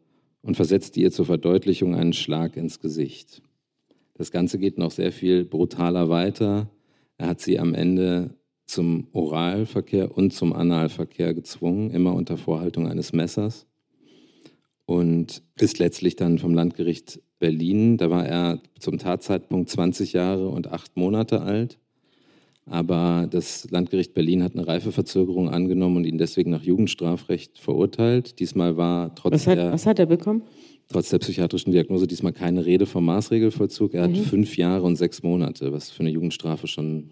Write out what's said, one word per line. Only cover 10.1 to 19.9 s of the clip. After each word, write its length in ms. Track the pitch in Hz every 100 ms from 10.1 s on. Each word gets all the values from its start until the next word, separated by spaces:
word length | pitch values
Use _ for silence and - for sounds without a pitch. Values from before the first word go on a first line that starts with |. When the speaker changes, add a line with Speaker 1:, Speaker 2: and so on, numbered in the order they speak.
| -
Speaker 1:
und 160 | 95
zum 200 | - 85
Analverkehr 840 | 85 85 85 80 - 80 - 85
gezwungen, 560 | 82 - - 87 98 107
immer 240 | 85 90
unter 220 | 90 80 82
Vorhaltung 500 | - 80 87 87 82
eines 240 | 82 82
Messers. 540 | 82 85 - 107 - _ _ _ _ _ _ _ _ - _ _ _
Und 580 | - 87 85 85 80 - _ -
ist 220 | 104 -
letztlich 340 | 87 - 90
dann 240 | - 87 82
vom 160 | 85
Landgericht 680 | 85 85 - 85 80 - - _ -
Berlin, 560 | 82 80 85 104 113 113
da 120 | 85
war 160 | 87
er 360 | 80 85 85 82 - -
zum 200 | - -
Tatzeitpunkt 680 | 90 90 - 92 - 92 85
zwanzig 440 | - 87